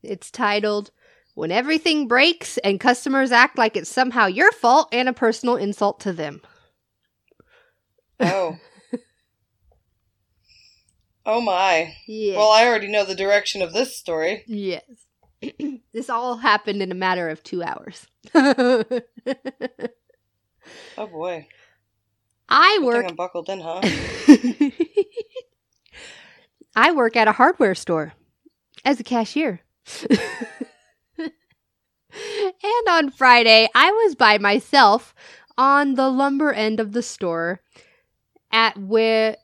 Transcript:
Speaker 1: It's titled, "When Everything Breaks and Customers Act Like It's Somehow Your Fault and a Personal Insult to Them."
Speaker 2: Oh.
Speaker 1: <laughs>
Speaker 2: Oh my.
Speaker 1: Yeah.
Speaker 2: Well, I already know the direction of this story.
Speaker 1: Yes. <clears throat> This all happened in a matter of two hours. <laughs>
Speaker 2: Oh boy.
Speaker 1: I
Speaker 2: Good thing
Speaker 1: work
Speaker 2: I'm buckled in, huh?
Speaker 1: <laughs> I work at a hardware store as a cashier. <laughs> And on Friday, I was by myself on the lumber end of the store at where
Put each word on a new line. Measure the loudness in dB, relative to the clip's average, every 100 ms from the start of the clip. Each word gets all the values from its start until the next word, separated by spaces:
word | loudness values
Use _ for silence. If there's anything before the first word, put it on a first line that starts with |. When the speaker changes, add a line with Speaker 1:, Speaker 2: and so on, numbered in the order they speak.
Speaker 1:
It's | -12 -14 -14
titled, | -4 -2 -2 -2 -4 -8 _ _ _ _
"When | -10 -4
Everything | -2 0 -2 0 -2 0
Breaks | 2 2 0 -8 -4
and | -2 0
Customers | 0 0 -2 -2 2
Act | 4 4 2
Like | -2 -2
It's | -6
Somehow | -2 -2 2 0
Your | 4 2
Fault | 2 2 4 2
and | -2 -4
a |
Personal | 0 -2 -2 -2 -2
Insult | -4 -2 -2 -2
to | -10
Them." | -8 -10 -10 _ _ _ _ _ _ _ _ _ _ _ _ _ _ _ _ _ _
Speaker 2:
Oh. | -2 -2 -4 -8 _ _ _
Speaker 1:
<laughs> | -14 _ _ _ _ _ _ _ _ _ _ _ _ _ _ _ _ _ _ _ _ _ _ -4
Speaker 2:
Oh | -2
my. | 0 0 2 0 -2 -12 -16
Speaker 1:
Yeah. | -6 -4 2
Speaker 2:
Well, | 6
I | 6 6
already | 2 0
know | -2 -2
the |
direction | -4 0 0 0 -6
of | -4
this | -4 -4 -8
story. | -8 -4 -4 -6 -10
Speaker 1:
Yes. | -8 -6 -8 _ _ _ _ _ _
<clears throat> | -16 -10 -10 -12 _
This | -14 -6
all | -6 -6 -2
happened | 0 0 -2 -6
in | -6
a |
matter | -4 -4 -2 -6
of | -8
two | -10 -8
hours. | -8 -10 -14 -20 _ _ 0
<laughs> | 2 2 2 2 0 -2 -6 -8 -14 -10 -10 -12 _ -14 -12 -14 _ _ _ _ _ _ _ -20 -20 -20 -16
Speaker 2:
Oh | -14
boy. | -10 -10 -10 -14 _ _ _ _ _ _ _ _ _ 0
Speaker 1:
I | 4 4 4
Speaker 2:
Good |
thing | 0
Speaker 1:
work | -2 -4
Speaker 2:
I'm | -8
buckled | -8 -8 -10
in, | -10
huh? | -8 -4
Speaker 1:
<laughs> | -4 -4 -10 -2 6 6 6 -4 -6 -4 -4 -2 -4 -8 -14 -16 -18 _ _ _ _ -20 -20 -20 -20 _ _ _ -6 2
I | 2
work | 2 0 2
at | 2
a |
hardware | 4 2 4 0
store | 0 -4 -4 -6 -14 _ _ _ _ _ _
as | -4 -4
a |
cashier. | -2 -4 -2 -4 -4 -6 _ _ -20 -14 -4
<laughs> | -4 -4 -12 -14 -14 -18 _ _ _ _ -12
And | -12 _ _ _ _ _ _ _ _ -16 -12 -6 -6 -6 -4 -2 0
on | 0 -2
Friday, | 0 4 6 6 6 4
I | 2 2
was | 2 0
by | 2 2 4
myself | 2 0 2 4 6 4 -2 _ -20 -20 _ -2
on | 2 2 2
the | 0 0
lumber | 0 0 0 -2
end | -2 -2 -2
of | -4
the | -6
store | -8 -8 -6 -4 -6 -8 _ _ _ _ _ _ _ _ _
at | 0 0 -2
where | -2 0 2 2 0 -4